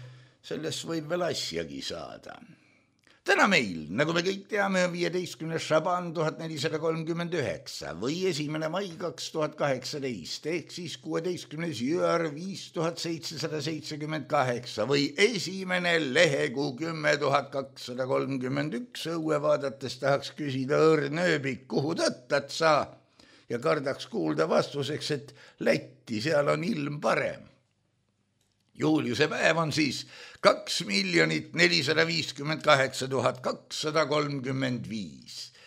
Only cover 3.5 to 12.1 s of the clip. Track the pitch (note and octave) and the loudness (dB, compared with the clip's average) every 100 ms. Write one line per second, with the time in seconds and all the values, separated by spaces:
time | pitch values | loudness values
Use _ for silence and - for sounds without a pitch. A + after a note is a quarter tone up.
3.5 | E3+ G#2+ E2 D2+ G#2 D#3 E3+ F3 G3 - | 6 2 -4 -4 0 2 2 0 -2 -4
4.5 | G#3 G3 F#3 F3+ F3 E3+ F#3 E3+ - D#3+ | -2 2 2 2 0 0 -2 -4 -8 -4
5.5 | D#3+ - D#3+ F3+ F3+ F3 E3 D#3 D#3 E3 | -4 2 2 2 0 -2 -2 -2 -2 -6
6.5 | D#3 D#3 D#3 E3 D#3+ D#3+ E3+ E3+ E3 A2 | -4 -2 0 0 -2 -2 -4 -2 -2 -2
7.5 | D#2+ - - C#2+ D#2+ A#2+ E3+ F#3 D3 D3+ | -4 -8 -10 -8 -4 -2 0 0 0 -2
8.5 | D#3 D#3 F3+ G3+ D#3 E3+ E3 - E3 D3+ | -2 -2 -4 -6 -6 -8 -6 -6 -2 -2
9.5 | - D3 B2+ B2+ D3+ C3 G#2 D#2+ - D3+ | 0 0 0 -4 -6 -6 -6 -8 -8 -4
10.5 | E3+ - - E3+ - E3 E3 F3+ F3 - | -4 -6 -10 -10 -10 -6 -4 -2 -6 -8
11.5 | D3+ E3+ A2+ C3 F3+ E3+ | -8 -6 -2 0 2 2